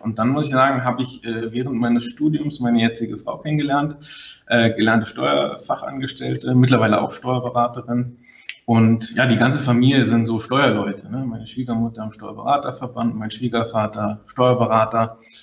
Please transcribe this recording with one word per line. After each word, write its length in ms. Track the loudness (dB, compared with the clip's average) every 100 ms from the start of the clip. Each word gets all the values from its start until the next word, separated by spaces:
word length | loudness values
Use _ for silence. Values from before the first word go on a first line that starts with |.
Und 160 | -6 -2
dann 120 | 0
muss 180 | 0 0
ich 40 |
sagen, 320 | 2 2 2
habe 200 | -2 -2
ich, 200 | -4 -8 -8
äh, 280 | -6 -6
während 260 | -4 -4 -2
meines 260 | 2 2 0
Studiums 540 | -2 0 0 -2 -4
meine 200 | 0 2
jetzige 380 | 2 0 -6 -6
Frau 200 | -8 -8
kennengelernt, 600 | -2 -2 0 0 -2 -6 -16 -18 -18 -18 -2
äh, 240 | 2 2
gelernte 340 | 2 2 2 0
Steuerfachangestellte, 1500 | -2 0 0 0 -4 -6 -6 -6 -8 -8 -8 -6 -4 2 4
mittlerweile 460 | 6 6 4 2
auch 100 | 0
Steuerberaterin. 1080 | -6 -4 -4 -2 -2 -2 -4 -4 -4 -4 -8 -20 -20 -18 -10 0
Und 480 | 4 6 4 0 0
ja, 120 | 2
die 100 | 4
ganze 240 | 4 2
Familie 420 | 2 4 4 4
sind 220 | 4 2 2
so 140 | -2
Steuerleute, 720 | -2 2 2 2 -2 -6 -8
ne? 120 | -8 -6
Meine 200 | -8 -10
Schwiegermutter 580 | -8 -4 -2 -2 -4
im 80 | -12
Steuerberaterverband, 1040 | -12 -14 -8 -2 -2 -2 -8 -10 -4 -4 -4
mein 140 | -8
Schwiegervater 920 | -6 -4 -2 -2 -2 -2 -4 -6 -6 -8
Steuerberater. 920 | 2 2 4 2 2 2 0 -2 -4 -20 -20